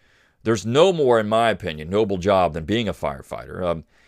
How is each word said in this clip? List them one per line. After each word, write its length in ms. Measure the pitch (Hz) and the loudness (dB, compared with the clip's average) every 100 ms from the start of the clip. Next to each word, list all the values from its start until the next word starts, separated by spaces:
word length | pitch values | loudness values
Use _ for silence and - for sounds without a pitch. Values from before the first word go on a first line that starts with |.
| _ _ _ _ | _ _ _ _
There's 200 | 110 113 | -2 -2
no 280 | 104 127 190 | 0 4 4
more, 260 | 170 135 117 | 4 4 2
in 100 | 104 | 2
my 220 | 110 117 | 2 2
opinion, 400 | 98 90 78 78 | 0 -6 -10 -4
noble 280 | 101 107 98 | -2 0 0
job 340 | 92 95 87 | 2 2 2
than 120 | 78 | 0
being 240 | 80 110 107 | -2 -2 -2
a 40 | |
firefighter. 680 | 82 76 67 - - 64 85 | -4 -6 -8 -12 -14 -12 -6
Um, 200 | 90 82 - _ | -4 -4 -8 _